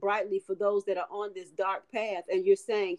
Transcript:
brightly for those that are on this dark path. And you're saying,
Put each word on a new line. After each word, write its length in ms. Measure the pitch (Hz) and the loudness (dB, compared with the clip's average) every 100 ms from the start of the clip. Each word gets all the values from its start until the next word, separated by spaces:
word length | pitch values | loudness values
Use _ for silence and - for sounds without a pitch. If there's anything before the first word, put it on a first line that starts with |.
brightly 400 | 196 208 202 196 | -2 0 0 -4
for 100 | - | -4
those 300 | 190 202 208 196 | -2 2 2 0
that 100 | 180 | -2
are 100 | - | -2
on 200 | 202 208 | -6 -8
this 160 | 185 160 | -8 -10
dark 400 | 160 190 196 - | -4 -2 -2 -4
path. 320 | 226 220 185 - | -6 -4 -4 -2
And 120 | 262 - | 2 6
you're 100 | 392 | 4
saying, 400 | - 214 190 | 4 0 0